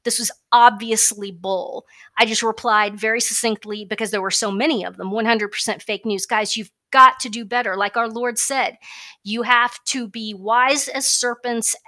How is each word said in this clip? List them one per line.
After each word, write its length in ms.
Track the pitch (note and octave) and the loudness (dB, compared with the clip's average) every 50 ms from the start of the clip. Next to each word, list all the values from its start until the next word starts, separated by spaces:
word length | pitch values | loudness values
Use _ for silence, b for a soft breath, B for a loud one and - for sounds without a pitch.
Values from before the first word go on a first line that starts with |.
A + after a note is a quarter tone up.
| - | -4
this 160 | A#3+ A#3 - | -4 -2 -2
was 100 | A3+ - - _ _ - | -2 -4 -6 _ _ 4
obviously 800 | A#3+ A#3+ A#3+ B3 G#3+ G3+ A3+ A3+ A3 A3 - - G#3+ G3+ G3+ G3 | 6 8 8 8 6 4 -4 -2 0 2 2 2 0 -2 -8 -12
bull." 560 | F3+ E3+ F#3 F#3+ F#3+ F3+ - - - - - b b b b b b G#3+ | -10 -8 -4 -2 -2 -2 -2 -6 -10 -12 -14 b b b b b b 2
I 80 | A#3 | 2
just 160 | A3 A3 - A#3 | 2 2 0 0
replied 560 | A3+ A3 - - A#3 G#3+ G#3+ G#3+ G#3 G#3 G3+ | -2 -2 -2 0 2 4 4 2 0 -2 -4
very 200 | A3 A3 A3+ A#3+ | -2 -2 -2 0
succinctly 640 | A#3 - A3+ - - A3+ G#3+ - - G#3+ G#3 G#3+ G#3 | -2 -2 -2 -2 0 -2 -2 -2 -6 -10 -10 -10 -8
because 280 | F#3+ G#3+ - A3+ G3 | -8 -6 -4 -4 -4
there 100 | A3+ G3 | -2 -2
were 80 | F#3+ F#3+ | -2 -2
so 220 | - - A3+ G3+ | -2 -2 -2 -2
many 340 | G3 G3+ C4+ D#4+ C#4+ G3+ - | -2 -2 0 0 0 -2 -4
of 120 | - F#3 | -6 -8
them, 120 | F#3 F#3 F#3+ | -8 -8 -6
"One 160 | G3+ A3+ G#3+ | -4 -2 0
hundred 260 | A#3 A#3 G#3+ G#3 G3+ | 2 2 0 0 -4
percent 300 | - - - A3+ G3 - | -6 -6 -4 -4 -6 -6
fake 240 | - - G#3 F#3+ - | -6 -8 -8 -6 -4
news." 220 | A3 G3+ F#3+ - | -4 -4 -4 -4
Guys, 280 | - A3 G#3+ G#3+ - - | -2 -2 -2 -2 -2 -4
you've 140 | A3+ G3+ - _ _ _ - | -6 -8 -10 _ _ _ 0
got 280 | - C4+ C4 B3+ - - | 6 8 8 8 6 2
to 80 | - A#3+ | -8 -8
do 140 | G#3 A#3+ A3+ | -8 -10 -6
better. 320 | G3 A#3+ B3 A3+ G3+ F#3 | -4 -2 -2 -2 -2 -2
Like 220 | G3 G3+ G3 - | -2 -2 -2 0
our 100 | A#3 A#3 | -2 -2
Lord 300 | A3+ A3 A#3+ B3 A#3+ A3+ | -2 -4 -4 -4 -4 -2
said, 400 | - - - C4+ C4 A3 - - - B B B B B B B B - | -2 -2 -2 0 -2 -2 -2 -4 -10 B B B B B B B B -8
"You 180 | G3 G#3+ A#3+ | -4 -4 -2
have 420 | A3+ A#3 B3 A#3 A#3+ B3 - - - | 2 4 4 4 4 2 -2 -6 -6
to 220 | - - B3+ A#3 | -6 -4 -4 -4
be 280 | G3 - A#3 A3 G#3+ G#3 | -6 -8 -10 -10 -10 -10
wise 520 | F#3+ F#3+ G#3+ A3+ B3 B3+ C4+ D4 C#4+ D4 | -6 -2 2 4 4 4 4 2 0 0
as 220 | - - C4+ C4 - | -4 -4 -2 -2 0
serpents 640 | - - B3 B3 A#3+ - - A#3+ A#3 A3+ - - - - _ | 0 0 0 -2 -4 -4 -4 -4 -2 -2 -2 -2 -4 -4 _